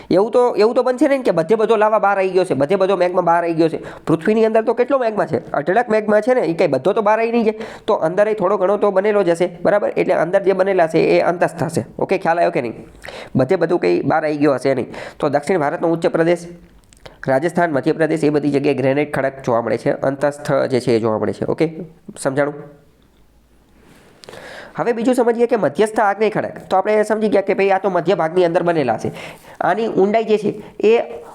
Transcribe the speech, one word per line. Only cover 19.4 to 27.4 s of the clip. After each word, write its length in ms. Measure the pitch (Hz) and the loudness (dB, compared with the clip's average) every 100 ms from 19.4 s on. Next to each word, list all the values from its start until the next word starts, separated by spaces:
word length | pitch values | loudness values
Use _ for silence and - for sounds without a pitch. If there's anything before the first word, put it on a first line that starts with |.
જોવા 200 | 135 117 | -2 0
મળે 160 | 117 117 | 0 -2
છે, 120 | - | -2
અંતસ્થ 640 | - 135 139 147 143 - | -2 -2 -2 -4 -4 -2
જે 280 | 139 123 127 | 0 0 0
છે 120 | 127 | 2
એ 80 | 113 | 0
જોવા 180 | 113 107 | 2 -2
મળે 140 | 104 | -2
છે, 120 | 104 | -4
ઓકે? 360 | - - 160 160 170 - - - | -4 -2 -2 -4 -16 -18 -20 -8
સમજાણું? 360 | 143 135 143 147 - - _ _ _ _ _ _ _ _ _ _ _ - _ _ - - - - - - | -4 -2 -2 -4 -16 -20 _ _ _ _ _ _ _ _ _ _ _ -20 _ _ -20 -20 -18 -20 -12 -6
હવે 160 | 180 | -2
બીજું 220 | 233 233 | -2 0
સમજીએ 320 | 247 233 233 233 | 2 2 2 0
કે 100 | 226 | 0
મધ્યસ્થ 440 | 160 160 214 214 | 0 0 -2 0
આગ્નેય 300 | 208 202 214 | 0 0 0
ખડક. 280 | - 110 - | -2 -6 -8
તો 180 | - 190 | -4 -2
આપણે 260 | 202 214 | 2 2
સમજી 260 | 214 214 214 | 0 0 0
ગયા 140 | 196 | 0